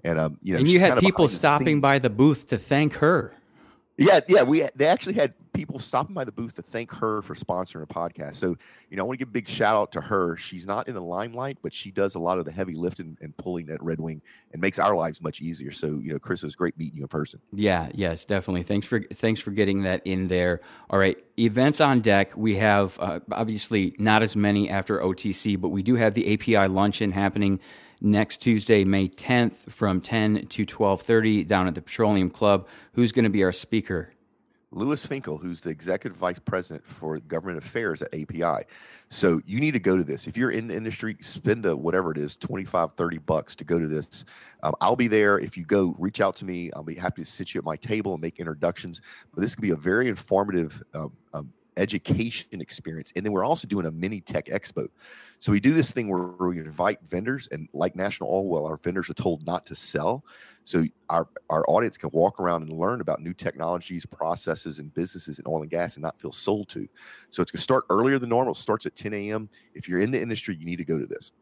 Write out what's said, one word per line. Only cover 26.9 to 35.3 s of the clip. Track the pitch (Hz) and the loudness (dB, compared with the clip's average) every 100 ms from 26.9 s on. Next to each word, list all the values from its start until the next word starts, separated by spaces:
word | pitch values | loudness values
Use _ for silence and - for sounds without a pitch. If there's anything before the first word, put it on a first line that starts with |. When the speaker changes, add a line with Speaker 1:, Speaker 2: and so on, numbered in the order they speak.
| - 104 | 2 -2
Speaker 2:
happening | 95 98 104 98 95 - - - _ | 0 0 2 2 0 -4 -20 -20 _
next | 104 104 107 - | 4 4 2 0
Tuesday, | 127 110 101 107 98 | 2 2 6 6 6
May | 98 95 | 4 2
tenth, | - - 123 117 - - | -2 0 2 2 -2 -20
from | - 104 92 | -2 0 0
ten | - 113 107 107 - | 0 0 2 0 -2
to | - | -4
twelve | 104 - 104 95 | -4 2 2 2
thirty | - 113 110 104 | 4 4 6 2
down | 82 98 92 | 2 2 2
at | 76 | -2
the | |
Petroleum | - - 110 101 90 | -10 0 2 4 2
Club. | - 104 98 95 - - | 2 4 4 0 -20 -6
Who's | - 120 | 0 2
gonna | 127 113 | 4 2
be | 101 | 4
our | 92 | 2
speaker? | 92 - 110 - 92 82 _ _ _ _ _ _ | 0 -2 -4 -2 -6 -8 _ _ _ _ _ _
Speaker 1:
Louis | 90 127 147 | -4 -2 -2
Finkel, | - 135 131 | -4 -8 -8